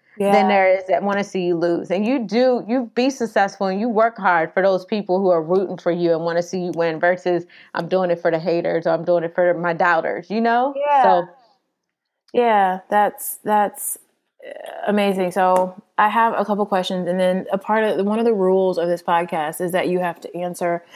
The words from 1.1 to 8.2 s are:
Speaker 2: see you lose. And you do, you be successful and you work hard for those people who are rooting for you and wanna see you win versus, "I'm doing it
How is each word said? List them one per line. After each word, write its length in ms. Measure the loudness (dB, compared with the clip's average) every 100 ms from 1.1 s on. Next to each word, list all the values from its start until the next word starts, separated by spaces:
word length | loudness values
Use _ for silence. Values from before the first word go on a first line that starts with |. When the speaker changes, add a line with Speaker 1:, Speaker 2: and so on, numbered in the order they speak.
| -2
Speaker 2:
see 180 | -2 -2
you 140 | 0 0
lose. 340 | 0 -2 -2
And 160 | -2 0
you 140 | -2
do, 440 | -2 2 2 2 0
you 220 | -4 -2
be 160 | -2 -2
successful 560 | -2 -2 0 0 -2 -4
and 140 | -2
you 80 | -2
work 280 | 2 0 0
hard 360 | 2 2 2
for 100 | 0
those 220 | 2 0
people 340 | -2 -4 0 0
who 100 | 2
are 120 | 2
rooting 340 | 2 0 0 -4
for 140 | -4
you 220 | 0 2
and 120 | 0
wanna 180 | 0 -2
see 160 | -2 -4 -4
you 60 |
win 240 | -2 -2 0
versus, 460 | 0 0 0 -2 -4 -14 -10
"I'm 120 | -8 -2
doing 220 | -2 0
it 80 | 0